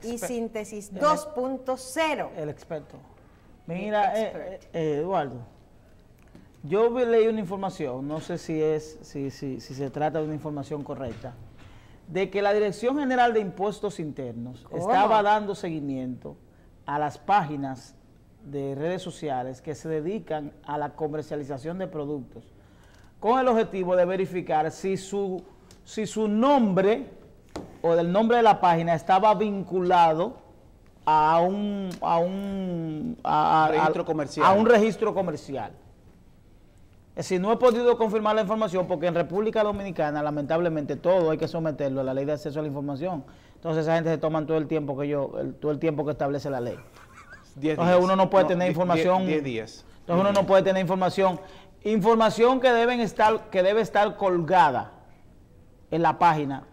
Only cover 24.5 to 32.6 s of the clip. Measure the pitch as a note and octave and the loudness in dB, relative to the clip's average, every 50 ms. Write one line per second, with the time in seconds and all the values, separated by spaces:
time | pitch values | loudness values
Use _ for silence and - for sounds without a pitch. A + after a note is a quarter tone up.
24.5 | D#3+ D3+ D#3 - - - - G3 F#3+ - - - G3+ G3+ G3+ F#3+ F#3 F3 - - | 0 0 0 0 -4 -4 -4 -4 -4 -4 -4 -6 -4 -4 -2 -2 -4 -6 -10 -14
25.5 | - - - - - - - - - A3 G#3+ - - G#3+ A3 G#3 G#3 G#3+ A#3+ C#4 | -20 -20 -20 -20 -20 -20 -20 -10 -6 -6 -6 -4 -2 -2 0 0 2 4 4 6
26.5 | D4 C4+ A3+ G3+ F3+ F#3+ F#3+ G3+ A3+ C#4 C4 - - - - - - - - - | 6 6 4 4 4 4 4 4 2 2 -2 -10 -16 -20 -20 -20 -20 -20 -20 -18
27.5 | - - - - - - - E3 E3 E3+ E3+ E3+ F3+ G#3 A3+ A3+ A#3+ A#3+ A#3 G#3+ | -16 -16 -16 -16 -10 -4 0 2 2 4 2 2 2 2 4 4 4 6 6 6
28.5 | G3 G3+ F#3+ F3 E3+ E3 E3+ E3+ E3+ D#3 - - F#3+ F#3 G#3 G#3+ G#3 F3+ A3 G#3 | 6 6 4 4 4 4 2 0 0 0 2 2 4 4 6 4 4 4 0 -2
29.5 | G3+ G3 F3+ - F3 F#3 F3+ F3+ F3+ F3 E3+ E3 D#3+ D#3+ F3+ A#3 - - - - | -4 -6 -6 -4 -2 -2 2 4 6 6 6 6 4 2 -2 -4 -6 -12 -20 -20
30.5 | - - - - - - - - - - - D3+ D#3 D#3 D#3 D#3 D#3+ E3+ F3 F#3 | -20 -20 -20 -20 -20 -20 -20 -20 -16 -6 0 4 4 6 6 6 4 4 4 2
31.5 | G3 G3+ G#3 G#3 G3+ G3 G3 F#3 - - - E3 E3+ E3+ E3+ F3+ F#3+ G3 G3 G3 | 0 -2 -2 -4 -4 -4 -6 -8 -8 -4 -2 0 2 2 0 0 -2 -6 -6 -6
32.5 | G3 G3 | -6 -6